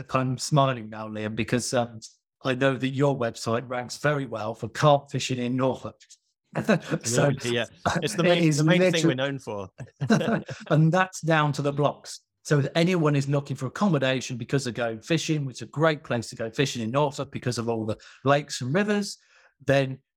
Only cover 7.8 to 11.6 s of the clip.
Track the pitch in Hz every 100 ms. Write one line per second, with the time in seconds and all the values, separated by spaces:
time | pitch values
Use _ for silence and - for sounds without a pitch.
7.8 | - 170 156 - 170 175 165 143 156 180
8.8 | 185 165 160 127 139 135 - 104 92 -
9.8 | 123 - 135 220 175 220 - 135 220 151
10.8 | 160 185 185 - 160 156 147 139